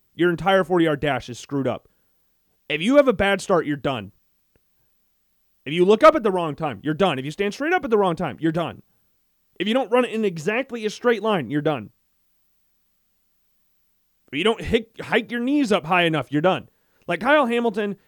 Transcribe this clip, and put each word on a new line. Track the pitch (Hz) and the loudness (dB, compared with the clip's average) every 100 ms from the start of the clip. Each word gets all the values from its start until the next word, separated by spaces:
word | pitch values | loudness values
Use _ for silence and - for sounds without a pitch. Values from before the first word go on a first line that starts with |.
| _ | _
your | - 175 | -2 0
entire | 165 170 190 | 0 2 2
forty-yard | 185 180 165 147 | 4 2 2 0
dash | 151 131 - | -2 -2 -6
is | 117 | -14
screwed | - 139 127 | -6 -2 -2
up. | 104 _ _ _ _ _ _ _ _ - | -4 _ _ _ _ _ _ _ _ -8
If | 151 | -4
you | 185 285 | 4 4
have | 269 | 4
a | |
bad | 214 196 196 | 4 2 0
start, | - 180 143 | 0 0 0
you're | 143 | -4
done. | 147 127 98 _ _ _ _ _ _ _ _ _ _ _ _ _ _ _ | -4 -4 -8 _ _ _ _ _ _ _ _ _ _ _ _ _ _ _
If | - | -6
you | 160 180 | 2 4
look | 214 | 6
up | 311 | 6
at | 311 | 6
the | 220 | 0
wrong | 185 165 | -2 -4
time, | 139 156 104 | -4 -6 -6
you're | 135 | -4
done. | 151 190 131 | 0 0 0
If | |
you | 131 | -6
stand | 156 202 | -4 -6
straight | - 294 | -4 -2
up | 359 | -2
at | 277 | 0
the | 214 | 0
wrong | 196 170 | 2 -2
time, | 170 101 | -6 -4
you're | 156 | -2
done. | 160 156 - - _ _ _ _ _ _ - | -2 -6 -8 -20 _ _ _ _ _ _ -8
If | 190 | -2
you | |
don't | 240 220 | 0 2
run | 240 | 0
it | 247 | 0
in | 220 | -2
exactly | 214 165 151 220 269 233 | -4 -4 -4 -4 -4 -6
a | 214 | -8
straight | - 240 233 | -4 -2 0
line, | 214 196 117 | 0 -2 -2
you're | 143 | -2
done. | 147 139 101 _ _ _ _ _ _ _ _ _ _ _ _ _ _ _ _ _ _ _ _ _ _ _ - | -2 -4 -8 _ _ _ _ _ _ _ _ _ _ _ _ _ _ _ _ _ _ _ _ _ _ _ -12
If | 139 | -2
you | |
don't | 196 226 | -2 -2
hic-, | 170 220 226 - | -2 -4 -4 -14
hike | - 202 233 | -2 -2 -2
your | 240 | -4
knees | 247 294 254 | -2 0 2
up | 196 151 | 0 0
high | 185 | 0
enough, | 170 156 127 | 2 0 -2
you're | 143 | 0
done. | 170 156 - _ _ _ - | 2 0 -4 _ _ _ -8
Like | 170 | -4
Kyle | 226 302 254 | 2 2 4
Hamilton, | 240 233 214 208 196 | 0 -2 -2 -6 -6